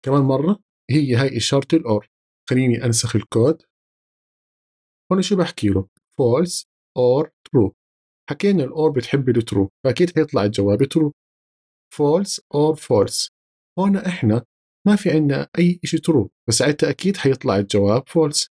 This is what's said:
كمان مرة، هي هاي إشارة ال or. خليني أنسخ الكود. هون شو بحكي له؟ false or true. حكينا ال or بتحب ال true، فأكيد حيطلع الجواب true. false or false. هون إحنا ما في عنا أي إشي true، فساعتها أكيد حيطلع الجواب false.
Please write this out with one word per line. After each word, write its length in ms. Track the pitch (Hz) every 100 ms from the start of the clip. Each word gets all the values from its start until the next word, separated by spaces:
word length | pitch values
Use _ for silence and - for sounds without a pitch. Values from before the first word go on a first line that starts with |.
| 131
كمان 160 | 143
مرة، 380 | 135 131 160 208 _ _ -
هي 240 | 143 139 117
هاي 220 | 135 120
إشارة 300 | - 139 139
ال 100 | 165
or. 240 | 117 104 - _ _ _ -
خليني 360 | 127 127 117 123
أنسخ 300 | 117 113 110
الكود. 480 | - 117 127 165 _ _ _ _ _ _ _ _ _ _ _ _ _ _ _
هون 100 | 190
شو 140 | 190 196
بحكي 320 | 170 - 104
له؟ 220 | 95 98 _ _ -
false 440 | 123 127 180 - - _ _ -
or 300 | 123 131 160
true. 440 | _ _ 139 95 _ _ _ _ _ -
حكينا 340 | 147 202 190
ال 60 | 127
or 260 | - 156 139
بتحب 320 | - 139 127
ال 120 | 120
true، 280 | 113 104 98 _
فأكيد 320 | 131 120 175 -
حيطلع 280 | 151 127
الجواب 400 | 104 107 101 104
true. 280 | 139 165 151 - _ _ _ _ _ _ _ -
false 440 | 147 165 196 - _ 139
or 200 | 151 151
false. 540 | - 117 110 - - _ _ _ _ -
هون 180 | 196 196
إحنا 480 | 190 175 113 113 - _ _ _ 196
ما 80 | 208
في 140 | 180
عنا 380 | 156 147 135 - -
أي 200 | 175 175
إشي 140 | - 160
true، 320 | - 151 101 _ -
فساعتها 420 | 110 131 147 147
أكيد 280 | 135 185 196
حيطلع 380 | 135 131 - 98
الجواب 480 | 98 104 101 113 -
false. 400 | 170 151 - -